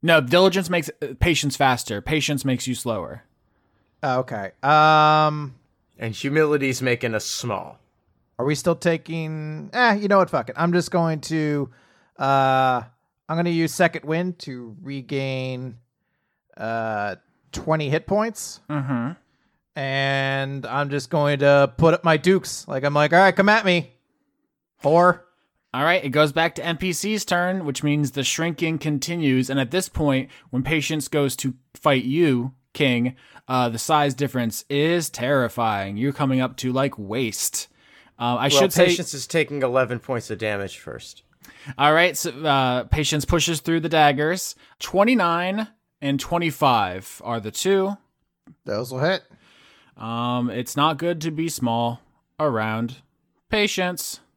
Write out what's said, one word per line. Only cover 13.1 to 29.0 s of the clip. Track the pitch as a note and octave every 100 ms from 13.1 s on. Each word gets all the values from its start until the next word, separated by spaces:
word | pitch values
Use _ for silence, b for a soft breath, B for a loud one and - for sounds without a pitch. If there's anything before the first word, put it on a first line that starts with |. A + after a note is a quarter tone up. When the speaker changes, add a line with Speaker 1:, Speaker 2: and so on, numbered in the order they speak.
| _ -
Speaker 2:
I'm | D#3+
gonna | F3
use | E3 E3
Second | - F3 E3
Wind | D3 D#3+ F3+ F3
to | - B2+ A#2+ G#2+
regain, | C#3 C#3 B2 C#3 C3+ C3 C3 B2+ B2+ A#2+ _ _ _ _ _ _ _ -
uh, | A2 A2+ A2+ G#2+ G2+ F#2 _ _ _
twenty | - - D#3 D3
hit | D3+ -
points. | G3+ A3+ G#3+ - - _
Speaker 1:
Mm-hmm. | D3 C3 B2+ A#2+ F3 _ _ _ _ _ -
Speaker 2:
And | C3+ C3+ C3+ C#3 C3+ C3+ C3+ C#3 C3+
I'm | C3 C#3+
just | C#3+ B2
going | E3 D3 C#3+
to | C#3+ C#3+ C#3 -
put | D#3+
up | D#3+
my | E3+ D#3
dukes. | - F#3+ - - -
Like, | C#3
I'm | C#3+
like, | D3 D3+
"All | E3+
right, | F#3+
come | F3+ G3
at | G#3+
me, | G3 F3 - _ _ _ _ _ _ _ _ _
whore." | C#3 E3 F3+ F3 _ _ _ _ _
Speaker 1:
All | B2
right, | D3+ F3+
it | C#3
goes | C3+ D3+
back | D3 E3
to | -
N | E3+ D#3+
P | F#3+
C's | E3+ G3+ G#3+
turn, | - F3 F3+ F#3+
which | D#3 C3
means | D3+ D3 C#3+
the | C#3
shrinking | B2+ - E3 D#3 E3+ D#3+
continues. | D#3 D3